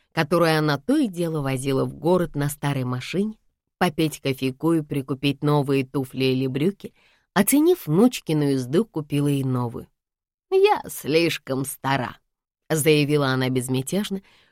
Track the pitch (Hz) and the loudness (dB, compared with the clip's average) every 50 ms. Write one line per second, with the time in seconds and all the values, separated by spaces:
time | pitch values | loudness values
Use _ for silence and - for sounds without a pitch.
0 | _ _ - 165 165 156 180 170 170 160 156 156 156 151 143 139 - - 269 320 | _ _ -4 -2 0 2 2 4 4 4 4 2 2 0 0 -2 0 0 0 2
1 | 285 208 175 170 175 165 160 156 139 135 135 127 131 139 135 131 131 127 135 139 | 0 -2 -2 -4 -4 -2 -2 -2 -2 -2 -4 -2 -2 0 0 0 0 -2 -4 -4
2 | 147 160 180 180 175 160 - 143 143 143 147 - - 143 139 131 127 123 123 127 | 0 2 2 2 0 -2 -4 -4 -4 -4 -4 -4 -4 -2 -2 -2 -2 -4 -4 -6
3 | - - - 175 202 214 214 _ _ _ _ _ _ _ _ - 190 175 160 - | -6 -6 -4 -4 -4 -4 -6 _ _ _ _ _ _ _ _ -2 -2 -2 0 0
4 | 160 156 - - - 139 131 131 131 131 127 - - 165 170 160 151 - 151 143 | -2 -2 -2 -4 -6 -6 -4 -2 -4 -4 -4 -2 -2 0 0 0 -2 -4 -6 -6
5 | 131 - 143 131 - 143 139 - - 147 147 147 135 143 139 135 135 135 - 143 | -4 -6 -6 -2 -2 -2 -2 0 0 2 2 2 2 2 0 0 0 -2 -4 -6
6 | 131 - - 131 131 131 131 131 135 131 127 139 147 196 196 _ - - _ _ | -6 -6 -4 -2 0 0 0 0 -2 -2 -2 -2 -2 -2 -2 _ -14 -20 _ _
7 | _ _ _ _ _ _ - 175 - - 262 285 302 349 370 - - 151 151 175 | _ _ _ _ _ _ 2 2 4 4 4 4 4 4 2 2 0 0 4 4
8 | 233 254 - - - - 160 151 147 139 139 131 127 123 139 180 226 - - 156 | 4 4 2 0 -4 -2 0 0 2 2 0 -2 -2 0 0 0 0 0 -4 -8
9 | 151 147 143 143 143 147 143 139 131 131 127 123 123 117 120 - - - _ _ | -6 -4 -2 0 0 0 0 0 -2 -2 -2 -2 -2 -4 -6 -10 -14 -16 _ _
10 | _ _ _ _ _ _ _ _ _ - 381 381 392 427 403 - - - - - | _ _ _ _ _ _ _ _ _ -2 2 2 4 4 2 0 -4 -10 -14 -10
11 | - - 151 165 170 160 - - - - 135 131 139 - - - - 131 139 135 | -4 0 0 2 2 0 -4 -4 -6 -6 -4 -4 -4 -6 -8 -6 -4 -2 -2 -2
12 | 120 - - - _ _ _ _ _ _ _ _ _ - 156 160 135 156 151 147 | -2 -6 -10 -16 _ _ _ _ _ _ _ _ _ -4 -2 0 4 4 4 4
13 | 147 139 147 147 143 131 131 131 131 127 127 127 120 131 131 131 127 - - 190 | 4 2 2 2 2 2 0 0 0 0 -2 -2 -2 -2 -2 -2 -2 -2 -4 -4
14 | 214 - 196 190 - _ _ _ _ _ | -4 -4 -8 -10 -12 _ _ _ _ _